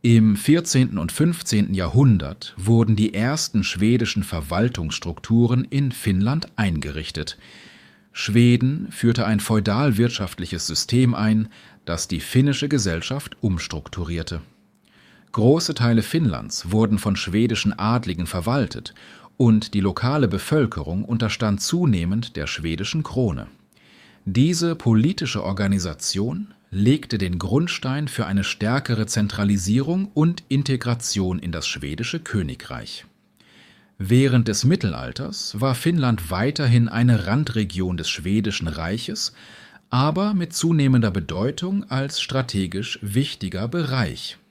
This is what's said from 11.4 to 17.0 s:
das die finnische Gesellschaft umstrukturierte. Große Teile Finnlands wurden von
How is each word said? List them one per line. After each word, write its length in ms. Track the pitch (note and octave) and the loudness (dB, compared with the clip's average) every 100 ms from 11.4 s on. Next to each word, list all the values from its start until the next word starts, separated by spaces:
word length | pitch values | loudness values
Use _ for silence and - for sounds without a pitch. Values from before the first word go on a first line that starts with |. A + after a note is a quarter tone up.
| G#2+ - - - - | 0 -8 -20 -18 -6
das 200 | E2+ - | -6 -4
die 140 | F2 | -6
finnische 480 | - B2+ C#3 C#3 C#3+ | 0 2 2 2 0
Gesellschaft 680 | C#3+ G2 E2 - C3+ - - | 0 0 -2 -4 -8 -8 -4
umstrukturierte. 1000 | A2 F2 - D#2 - - E2 E2+ E2 E2 D2+ _ _ _ _ _ _ _ _ | -2 -2 -4 -10 -10 -8 -6 -6 -6 -8 -12 _ _ _ _ _ _ _ _
Große 420 | - A2+ D#3 E3 | 2 4 4 2
Teile 280 | C#3+ A#2+ A2+ | 0 4 4
Finnlands 680 | G#2 D#3+ C#3+ C#2 G#1+ - F2 | 2 0 0 0 -6 -8 0
wurden 280 | G#2+ A2 | 2 4
von 180 | G#2 | 2